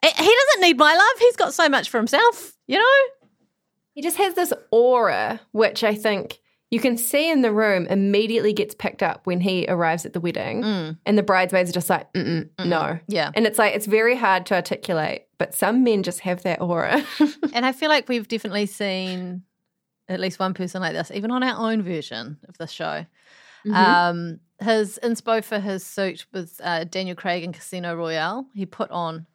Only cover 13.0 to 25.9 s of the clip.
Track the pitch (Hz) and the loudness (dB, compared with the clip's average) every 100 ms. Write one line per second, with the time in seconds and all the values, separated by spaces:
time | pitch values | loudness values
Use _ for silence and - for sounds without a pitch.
13 | - 170 147 151 220 220 220 202 208 214 | -6 -4 -2 0 0 2 2 2 0 2
14 | 226 247 233 185 180 190 175 - - 170 | 2 2 2 0 0 -2 -2 -6 -4 -2
15 | 151 - _ _ 160 - 190 240 247 208 | -2 -6 _ _ -6 -2 0 4 4 2
16 | 175 175 185 180 190 170 175 170 151 294 | 0 -4 -4 -4 -2 -4 -2 -2 0 0
17 | 294 - 294 - 302 240 254 262 311 302 | -2 0 0 0 -4 -2 -2 -2 2 0
18 | - 247 214 220 214 202 202 202 202 185 | 0 -4 -2 -6 -4 -4 -4 -4 -4 -4
19 | 185 185 180 180 180 _ _ _ _ _ | -4 -6 -8 -12 -14 _ _ _ _ _
20 | _ 185 185 - 190 185 180 185 180 160 | _ -4 -4 -2 -4 -4 -6 -4 -6 -4
21 | 165 202 214 247 254 233 220 226 185 170 | -8 -8 -4 -2 -2 -2 -2 -2 -2 -6
22 | 143 113 113 147 - 185 160 - 160 151 | -8 -10 -12 -14 -20 -16 -14 -10 -8 -8
23 | 170 _ _ _ _ - 208 196 185 175 | -10 _ _ _ _ -14 -4 2 4 6
24 | 175 175 170 165 _ _ 202 220 208 - | 2 -2 -8 -12 _ _ -2 0 0 -4
25 | 240 226 - 226 208 214 202 190 - | -4 -4 -2 -2 -2 -6 -4 -8 -8